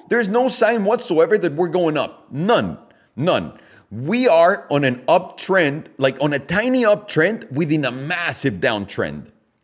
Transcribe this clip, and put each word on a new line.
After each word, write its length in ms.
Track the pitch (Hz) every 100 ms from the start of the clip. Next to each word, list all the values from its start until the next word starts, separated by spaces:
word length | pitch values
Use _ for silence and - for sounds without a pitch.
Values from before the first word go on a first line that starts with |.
| -
There's 220 | 233 196
no 180 | 233 254
sign 380 | - 220 233 196
whatsoever 520 | 233 - 160 160 214
that 160 | 165
we're 140 | 143 180
going 300 | 180 165 151
up. 340 | 104 - -
None, 460 | 135 190 202 95 73 - _ _ -
none. 440 | 170 123 76 - - - _
We 360 | 107 143 240 247
are 380 | 165 170 202 -
on 160 | 143 135
an 160 | 123 -
uptrend, 840 | 175 185 - - 190 147 151 - -
like, 220 | 135 131
on 120 | 147
a 60 | 139
tiny 440 | 143 190 247 254
uptrend 680 | 220 208 - 156 175 220 -
within 320 | 131 147 156
a 80 | 127
massive 640 | 127 143 175 170 127 135 92
downtrend. 720 | 127 107 98 - 82 73 - _ _ _